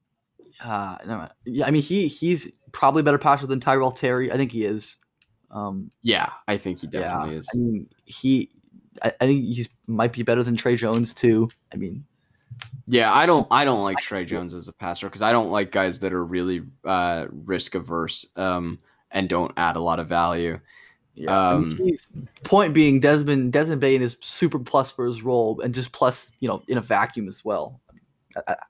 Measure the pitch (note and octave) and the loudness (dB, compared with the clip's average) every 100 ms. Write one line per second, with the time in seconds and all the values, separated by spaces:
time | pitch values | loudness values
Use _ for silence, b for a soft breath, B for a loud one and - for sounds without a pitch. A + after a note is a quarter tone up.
0 | _ _ _ _ - - A#2 G#2+ G2 F2+ | _ _ _ _ -20 -16 -8 -6 -6 -10
1 | F#2+ A2 D#2+ _ - B2+ C#3 D3+ C#3+ G3 | -10 -10 -10 _ -8 -2 2 2 2 0
2 | D#3+ - E3+ E3+ - - _ - C#3 D3+ | 0 -2 0 0 -4 -18 _ 2 4 4
3 | D3 C#3+ D3+ C#3 C3+ C3 B2+ C3+ C3 B2 | 4 4 4 2 2 -2 2 2 2 0
4 | C3 B2 B2+ C3 B2+ A2+ G#2 G#2+ - - | -2 0 0 0 -2 -2 -2 -2 -8 -16
5 | _ _ _ _ _ G#2 G2+ F#2+ - _ | _ _ _ _ _ -10 -8 -8 -10 _
6 | A#2 F#2+ - - - G2+ G2 F2 D#2+ D#2 | 0 0 0 -6 -6 -4 -4 -8 -8 -6
7 | E2+ F2+ D#2+ D#2 - A#2+ A#2+ G#2+ - _ | -4 -4 -6 -8 -6 -4 -2 -4 -8 _
8 | _ - C3 C3 - _ _ - _ - | _ -4 0 0 0 _ _ -20 _ -4
9 | A2+ - C3 C#3+ A2+ A#2+ A#2 _ - A2+ | -4 0 2 2 0 -4 -6 _ -6 0
10 | A#2 A#2 A2+ A#2+ B2 A2+ B2 A#2+ A2+ A2+ | 0 0 0 2 2 0 0 0 2 0
11 | A#2 - A#2+ A2 A#2 - _ G2 F#2+ C3+ | -2 2 4 4 2 -2 _ -10 -10 -10
12 | - _ b b b - - - - A#2+ | -16 _ b b b -20 -18 -16 0 2
13 | A2 A#2 E3+ D#3+ - B2 C#3+ A2+ G2 F#2+ | 4 4 6 4 4 4 4 2 0 -2
14 | - G2 F2 F2 F2 F2 E2 - A#2+ - | -4 -6 -6 -6 -6 -12 -16 -10 -8 -8
15 | G2 G2 G#2+ A#2 G2+ G#2 G2 G2+ F#2 E2 | -8 -2 2 4 2 0 0 0 0 0
16 | F#2+ F2+ E2+ F2+ F2+ F2+ C2+ - E2+ F#2 | -2 -2 -2 -2 -2 -4 -6 -12 -2 0
17 | F2 E2 - C#2+ F2+ F2+ - F2+ E2 E2 | 0 -2 -6 -10 -4 -4 -2 -6 -4 -4
18 | E2 - - F2 F#2+ F2+ E2+ E2+ _ _ | -4 -6 -8 -4 -2 -2 -4 -8 _ _
19 | _ F#2+ F2+ F2 F2 - E2+ E2 E2+ E2 | _ -4 0 0 -2 0 0 0 0 -2
20 | E2 E2+ E2+ E2+ E2+ E2 b b b b | 0 0 2 0 -2 -4 b b b b
21 | _ - D#2 F#2+ F#2 F2+ D#2+ D#2+ F#4 - | _ -10 0 2 4 2 0 0 -2 -2
22 | - - C3 - - G3 F3+ D3+ D3+ C3+ | -6 -16 -18 -12 2 4 6 4 6 6
23 | C#3+ D3+ D3 C#3 B2 C#3 D#3+ D3 C3+ C3+ | 6 4 4 0 2 2 2 2 2 2
24 | A#2+ - - - E3+ D3 A#2+ C#3 C3 - | 0 -6 -8 -2 0 -2 0 0 0 -2
25 | B2 A#2 A#2+ B2 A2+ A2 B2 B2 B2 - | -4 -4 0 2 2 0 -4 -4 -6 0
26 | B2+ - - - B2 G2+ - B2 A2 G2+ | 0 0 -12 -6 -4 -4 -2 -4 0 0
27 | A2+ - G2 G2+ G#2+ F#2+ C#2+ - _ - | 0 -4 -10 -10 -6 -4 -6 -12 _ -20
28 | _ _ _ - - - | _ _ _ -12 -8 -8